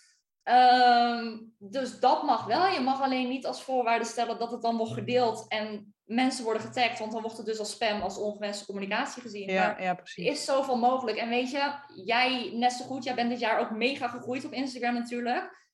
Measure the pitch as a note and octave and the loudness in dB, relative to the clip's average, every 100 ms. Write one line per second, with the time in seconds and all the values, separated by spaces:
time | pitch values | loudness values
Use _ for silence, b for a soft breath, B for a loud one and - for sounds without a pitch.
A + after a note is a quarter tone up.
0 | B B _ _ - B3 B3+ B3+ B3 A#3+ | B B _ _ 4 8 8 8 8 8
1 | A#3+ A#3 A3+ A3 - - G3+ B3+ B3 - | 6 0 -6 -10 -16 -18 -8 -4 -4 2
2 | B3+ D4+ D4 A3+ G3 C4+ F#4+ F4 B3+ C4+ | 4 4 4 0 2 2 2 2 0 2
3 | C4+ B3+ B3 C4 D4 B3+ - B3+ A3+ A#3 | 0 0 -2 -4 -6 -8 -2 0 2 2
4 | A3+ - A3+ G#3+ A#3 A#3 A3+ A#3 A3+ - | 0 -4 -4 -2 -4 -2 -2 0 -2 -4
5 | G#3+ B3 A#3+ A3 - G#3+ G#3+ G#3 - _ | 0 2 2 0 -4 -4 -4 -8 -14 _
6 | - A#3 C4 C4 A3+ A3 - C4 A#3 A#3 | -4 0 0 0 -2 -2 -2 0 0 0
7 | A3 A#3 A3 - G#3 G#3+ G#3 - A3+ G#3 | -6 -6 -8 -8 -6 -6 -6 -2 -2 0
8 | F#3 F#3+ G#3 G3+ G#3 G#3 - G3 G3 G#3+ | -4 -4 -6 -4 -6 -8 -8 -6 -2 -2
9 | C4+ - B3 G#3 F#3+ F#3+ F#3 G#3 F#3 F3+ | -2 -8 -12 -10 -2 2 2 0 -2 -4
10 | - - F#3 C#4+ - C4+ - A#3+ A#3+ C4 | -6 -4 -2 -2 0 0 2 2 2 2
11 | B3 G#3 A#3 A#3+ B3+ C#4+ C#4+ - - - | -2 -4 -2 -2 -2 -2 -2 -4 -12 -12
12 | F#3+ A#3 B3+ B3+ G#3+ A#3 B3 B3 B3+ C4 | 0 2 2 0 -4 0 0 0 -8 -6
13 | C4 A#3+ A#3+ B3 A3 - G#3+ A3 B3 C#4 | -4 -2 0 0 0 0 0 0 -2 0
14 | B3 B3 B3 C4 D4 A#3 C4+ B3 A#3+ A#3+ | -6 -6 -6 -6 -6 -6 -6 -4 -2 -2
15 | A#3 A#3+ A#3+ C#4+ F#4+ - _ | -4 -4 -2 -2 -4 -14 _